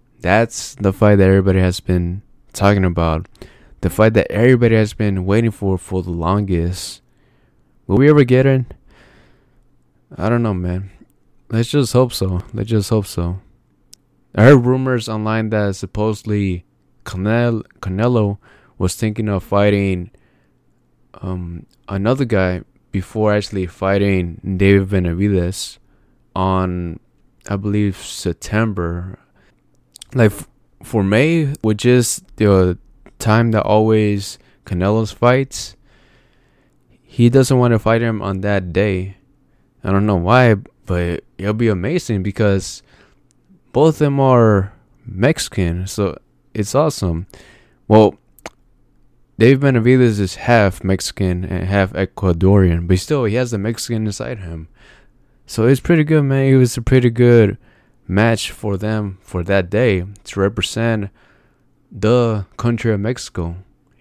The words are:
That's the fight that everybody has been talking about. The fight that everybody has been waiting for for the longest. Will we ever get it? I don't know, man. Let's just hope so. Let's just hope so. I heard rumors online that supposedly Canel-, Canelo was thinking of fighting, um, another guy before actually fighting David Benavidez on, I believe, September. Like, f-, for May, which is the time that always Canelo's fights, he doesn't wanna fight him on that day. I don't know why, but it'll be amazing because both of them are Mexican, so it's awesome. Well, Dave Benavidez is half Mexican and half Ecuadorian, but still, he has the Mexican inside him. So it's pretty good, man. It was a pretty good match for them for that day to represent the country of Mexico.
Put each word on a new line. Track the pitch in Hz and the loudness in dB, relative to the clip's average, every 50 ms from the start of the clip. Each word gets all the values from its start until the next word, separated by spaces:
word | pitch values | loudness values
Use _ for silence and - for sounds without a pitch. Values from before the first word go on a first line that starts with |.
| _ _ _ _ | _ _ _ _
That's | - 90 98 110 117 - - - - - - | -2 0 2 2 2 0 -4 -10 -14 -14 -8
the | - 101 98 | -4 -2 -2
fight | 95 - 110 104 104 98 | 0 2 4 4 6 6
that | 95 95 | 6 6
everybody | 98 98 92 98 92 95 | 4 4 4 2 2 2
has | 92 90 90 - | 2 0 -2 -4
been | - - 90 90 87 87 90 101 - _ _ _ _ _ - | -4 -2 -2 0 -2 -2 -6 -10 -12 _ _ _ _ _ -6
talking | - 101 101 104 98 95 | 0 2 2 2 2 2
about. | 90 85 87 82 82 78 78 - - _ _ - - _ _ _ _ - _ | 0 0 0 0 0 -2 -4 -6 -10 _ _ -20 -20 _ _ _ _ -10 _
The | - 90 | -6 -2
fight | - - 107 113 110 | 2 2 2 4 4
that | 110 - - | 2 0 0
everybody | - 101 117 127 131 117 120 113 113 | 0 2 4 4 4 4 4 2 2
has | 110 107 107 - | 2 0 0 -2
been | - 107 104 98 95 90 | -4 -2 -2 -2 -2 -2
waiting | 95 98 113 117 113 | 0 0 2 0 0
for | 101 - 101 98 95 87 | -2 -4 -4 -2 -2 -4
for | - - 95 92 90 | -4 -6 -6 -6 -6
the | 90 | -6
longest. | 85 85 82 85 95 104 104 92 92 85 82 87 92 - - - - - _ _ _ _ _ _ _ _ _ _ _ _ _ _ _ _ _ - | -6 -4 -2 -2 -2 -2 -2 -2 -2 -2 -2 -4 -6 -8 -10 -14 -16 -18 _ _ _ _ _ _ _ _ _ _ _ _ _ _ _ _ _ -2
Will | 92 113 | 2 4
we | 139 151 | 4 6
ever | 151 147 135 | 6 6 4
get | 120 127 127 131 | 4 4 4 4
it? | 139 135 131 123 - - - _ _ _ _ _ _ _ _ _ _ _ _ _ _ _ _ _ _ _ _ _ _ _ _ _ _ - - | 4 2 0 -2 -4 -10 -18 _ _ _ _ _ _ _ _ _ _ _ _ _ _ _ _ _ _ _ _ _ _ _ _ _ _ -12 -6
I | 85 113 | -4 -2
don't | 120 120 120 | -2 0 -2
know, | 110 98 | -2 -2
man. | 90 90 90 90 92 98 98 - _ - _ _ _ _ _ _ _ _ - | -4 -4 -4 -4 -6 -8 -10 -16 _ -20 _ _ _ _ _ _ _ _ -6
Let's | 113 113 120 - | -4 -2 -2 0
just | - 147 135 - - | 0 -2 0 2 2
hope | 123 131 120 | 2 2 0
so. | - - 98 92 92 87 - - - | 0 -4 -4 -4 -4 -4 -6 -8 -10
Let's | 110 107 110 | -10 -6 -2
just | 117 107 98 - | -2 -2 0 0
hope | 113 107 95 | -2 -2 -2
so. | - - - 85 85 92 95 - _ _ _ _ _ _ _ _ _ - _ _ _ _ _ _ _ - | -4 -6 -6 -6 -6 -6 -8 -12 _ _ _ _ _ _ _ _ _ -20 _ _ _ _ _ _ _ 0
I | - 110 | 4 8
heard | 131 147 131 120 | 8 8 8 6
rumors | 123 127 131 131 131 127 120 113 110 | 2 0 0 -2 -2 -4 -4 -4 -6
online | 110 110 107 107 110 113 110 107 | -6 -6 -4 -4 -2 -2 -2 -2
that | 110 107 104 101 95 | -2 -2 -2 -2 -4
supposedly | - - 92 - 104 107 110 107 - - 110 104 104 101 95 90 85 - _ _ _ _ _ _ _ _ | -6 -10 -10 -6 -4 -2 -2 -2 -4 -6 -4 -4 -2 -2 -2 -4 -6 -8 _ _ _ _ _ _ _ _
Canel-, | - - 92 95 104 113 120 120 120 117 110 - - _ _ | -12 -8 -4 -2 -2 0 0 0 0 -2 -4 -6 -10 _ _
Canelo | - 90 92 98 113 123 123 113 104 101 101 - _ _ _ _ _ _ _ - | -10 -6 -4 -2 0 0 2 2 0 0 -2 -6 _ _ _ _ _ _ _ -4
was | 92 90 - | -4 -4 -4
thinking | - 113 110 104 110 110 104 | -4 -4 -4 -4 -4 -4 -4
of | 101 92 - | -4 -4 -4
fighting, | - 104 101 101 104 101 101 98 98 92 90 87 - - _ _ _ _ _ _ _ _ _ _ _ _ _ _ _ _ _ _ _ _ | -2 0 2 2 2 2 0 0 -2 -4 -4 -6 -10 -16 _ _ _ _ _ _ _ _ _ _ _ _ _ _ _ _ _ _ _ _
um, | - - 95 92 90 87 85 85 87 - - _ _ _ - | -14 -10 -8 -8 -8 -8 -10 -12 -14 -16 -20 _ _ _ -8
another | 98 98 98 113 131 135 139 | -6 -2 0 0 0 0 0
guy | 113 113 98 92 90 90 87 - - _ _ _ _ - | 0 0 0 0 0 -2 -4 -8 -14 _ _ _ _ -8
before | 98 90 - - 110 107 107 104 | -8 -8 -6 -4 -2 0 0 0
actually | 104 101 - 104 98 92 87 | 0 -2 -4 -6 -6 -6 -6
fighting | - - 98 95 98 98 101 101 98 92 87 85 82 - - 104 95 90 | -6 -6 -4 -2 0 0 0 0 0 0 -2 -4 -8 -10 -8 -6 -2 2
David | 98 98 101 98 98 95 | 4 6 6 4 4 2
Benavidez | 101 95 90 85 85 87 101 104 98 92 85 90 98 - - - - - _ _ _ _ _ _ _ _ _ _ - | -2 -2 -2 -2 -2 -2 -2 0 0 0 -2 -2 -6 -8 -12 -14 -16 -20 _ _ _ _ _ _ _ _ _ _ -8
on, | 92 92 95 95 92 92 92 90 90 87 85 80 - - _ _ _ _ _ _ _ _ - | -4 -2 -2 0 -2 -2 -2 -4 -6 -6 -8 -10 -12 -16 _ _ _ _ _ _ _ _ -8
I | 101 98 | -6 -6
believe, | 101 104 101 104 104 101 95 - | -4 -2 -2 0 0 -2 -2 -6
September. | - - - - - 90 82 - - - - 107 117 110 101 92 85 85 85 87 90 92 - - _ _ _ _ _ _ _ _ _ _ _ _ _ _ _ - - - - | -10 -16 -14 -8 -6 -6 -6 -6 -8 -6 -2 -2 -2 -2 -2 -4 -6 -6 -6 -8 -10 -12 -14 -18 _ _ _ _ _ _ _ _ _ _ _ _ _ _ _ -20 -20 -6 0
Like, | 127 117 104 | 2 2 2
f-, | - - - - _ _ _ _ _ _ | 2 -2 -8 -18 _ _ _ _ _ _
for | - - - 110 98 | -14 -6 -4 -2 0
May, | 95 104 113 143 160 170 165 151 135 147 - | 2 2 2 2 2 0 0 -2 -2 -4 -4
which | - 110 107 104 - | -2 -2 -2 0 2
is | 123 123 127 117 - - - - - - - | 2 4 4 2 0 -4 -8 -12 -16 -4 0
the | 110 101 98 92 92 92 90 - _ _ _ _ _ - - - | 2 4 4 4 4 2 0 -4 _ _ _ _ _ -20 -18 -6
time | - 113 107 117 117 117 | -2 0 2 2 2 2
that | 110 107 - | 0 0 0
always | - 107 107 110 110 110 110 107 104 104 101 101 - - - _ _ _ _ _ | 2 2 2 2 2 2 2 2 0 -2 -4 -6 -10 -14 -20 _ _ _ _ _
Canelo's | - 98 87 92 98 107 113 110 104 | -8 -4 -2 0 0 0 0 -2 -4
fights, | - - 120 120 127 135 135 - - - - - - _ _ _ _ _ _ _ _ _ _ _ _ _ _ _ _ _ _ _ _ _ _ _ _ _ _ | -4 0 2 2 2 2 0 -4 -8 -12 -14 -16 -18 _ _ _ _ _ _ _ _ _ _ _ _ _ _ _ _ _ _ _ _ _ _ _ _ _ _
he | _ - - 120 120 | _ -2 2 2 4
doesn't | 123 135 131 - 139 123 | 4 4 2 2 2 2
wanna | 123 120 117 107 | 2 2 0 0
fight | - 107 117 113 | 0 0 0 0
him | 117 117 110 104 | 0 -2 -4 -4
on | - 95 98 95 | -6 -6 -6 -4
that | 95 104 101 98 92 87 | -4 -2 -2 -2 -4 -4
day. | 80 92 104 104 95 92 92 95 95 - _ _ _ _ _ _ _ _ _ _ _ _ - | -2 -2 -2 -2 -2 -4 -6 -10 -12 -16 _ _ _ _ _ _ _ _ _ _ _ _ -6
I | - | -2
don't | 98 98 104 | -2 0 0
know | 107 101 | 0 0
why, | 87 85 92 117 127 127 117 107 98 - - _ _ _ | 0 0 2 4 4 4 4 4 2 -2 -8 _ _ _
but | - 90 87 87 87 85 - - _ _ - | -6 -4 -2 -2 -2 -4 -6 -10 _ _ -8
it'll | 95 101 107 | -6 -6 -2
be | 110 120 113 | 0 0 0
amazing | 101 90 87 120 170 180 - - 110 98 90 | 0 -2 -4 -4 -4 -4 -4 -4 -4 -4 -4
because | 101 - - 110 104 98 95 - - - - - _ _ _ _ _ _ _ _ _ _ _ _ _ _ _ _ _ | -4 -2 0 0 0 0 0 -2 -6 -12 -16 -20 _ _ _ _ _ _ _ _ _ _ _ _ _ _ _ _ _
both | - 127 151 160 151 | -2 2 2 2 2
of | - | 0
them | 147 143 139 139 | 0 0 0 0
are | 135 131 127 120 117 110 104 98 95 98 - _ _ _ _ _ _ | 2 4 4 4 4 4 4 2 0 -2 -6 _ _ _ _ _ _
Mexican, | 117 92 92 107 143 160 - - - - - 92 85 85 87 92 98 | -14 -4 -2 0 0 0 -2 -6 -8 -6 -4 -4 -2 -4 -4 -8 -8
so | - - 101 90 - - - _ _ _ _ _ - | -6 -4 -4 -4 -4 -8 -14 _ _ _ _ _ -8
it's | 113 101 - - | -8 -6 -2 -2
awesome. | 135 156 156 - - 104 87 82 82 92 - - - - - _ _ _ _ _ _ _ - | -2 0 -2 -2 -4 -4 -4 -4 -4 -8 -10 -16 -20 -20 -20 _ _ _ _ _ _ _ 4
Well, | 104 110 110 - - - _ _ _ _ - - - _ _ _ _ _ _ _ _ _ _ _ _ _ _ _ _ - | 6 6 6 6 2 -2 _ _ _ _ -20 -20 -20 _ _ _ _ _ _ _ _ _ _ _ _ _ _ _ _ 2
Dave | 110 127 139 131 | 4 4 6 4
Benavidez | 143 139 127 117 110 123 131 127 123 117 107 101 | 4 2 2 2 4 4 4 4 4 4 2 0
is | 101 90 - | -2 -4 -6
half | - - - 120 113 104 98 90 - - | -6 0 2 4 4 4 2 0 -2 -2
Mexican | 95 95 92 - - - - 98 92 90 90 92 | -2 -2 -2 -4 -8 -6 -4 -2 -2 -2 -4 -4
and | - 90 90 87 92 | -6 -6 -6 -4 -2
half | 101 101 95 92 - | 0 0 0 0 -2
Ecuadorian, | 78 95 - _ - 104 92 85 82 92 95 101 101 95 90 82 85 85 87 | -4 -6 -6 _ -2 -2 0 0 2 4 4 6 6 6 4 2 0 0 0
but | 92 90 | 0 0
still, | - - 156 139 123 | 0 -2 -2 -2 -2
he | 104 104 | -2 -2
has | 123 127 120 | -2 -2 -4
the | 117 98 | -4 -4
Mexican | 98 113 117 - - - 117 110 110 | -4 -6 -6 -6 -8 -6 -6 -4 -4
inside | 107 98 - 113 120 127 104 | -6 -6 -8 -10 -10 -12 -12
him. | 92 85 82 80 80 - _ _ _ - - _ _ _ _ _ _ _ _ _ _ | -12 -12 -12 -12 -14 -16 _ _ _ -20 -20 _ _ _ _ _ _ _ _ _ _
So | - - - 110 123 | -8 -2 0 2 4
it's | 139 127 | 2 2
pretty | - - 170 160 151 | 2 2 2 2 2
good, | 151 160 156 143 | 2 2 2 2
man. | 135 135 135 135 135 131 | 0 0 0 2 4 4
It | 131 | 4
was | 127 120 - 120 | 4 2 0 -4
a | |
pretty | 113 - 131 131 123 120 | -2 2 2 4 4 2
good | 117 120 123 120 120 117 110 98 98 - _ _ _ _ _ _ _ _ _ - | 2 4 4 6 6 6 6 4 0 -4 _ _ _ _ _ _ _ _ _ -4
match | 92 98 110 117 113 101 - - | 0 0 2 2 0 -2 -4 -8
for | - - - 107 98 92 | -12 -10 -6 -6 -6 -4
them | 104 107 110 110 104 98 95 - | -4 -4 -4 -4 -6 -8 -10 -14
for | _ - - 90 85 | _ -10 -10 -8 -4
that | 92 98 98 90 87 | -2 -2 -2 -2 -2
day | 101 107 127 117 98 90 87 101 101 - _ | -2 0 0 2 0 0 -2 -6 -12 -18 _
to | - - 101 | -10 -4 -2
represent | 95 101 110 104 95 - - 110 113 117 113 107 98 98 - _ _ _ _ _ _ _ _ _ _ _ _ _ _ _ | -2 -2 -2 -4 -6 -6 -4 -4 -2 -2 -2 -4 -4 -8 -12 _ _ _ _ _ _ _ _ _ _ _ _ _ _ _
the | - 107 101 107 123 123 120 117 110 104 92 - _ - | -8 -4 0 2 2 2 2 0 -2 -4 -6 -8 _ -6
country | - 120 120 110 - 117 107 | -4 -2 -2 -2 -2 -2 -2
of | 98 | -2
Mexico. | 101 117 127 - - - - 90 85 82 85 90 - _ _ _ _ _ _ _ | -2 -4 -6 -6 -10 -12 -10 -8 -8 -8 -8 -12 -16 _ _ _ _ _ _ _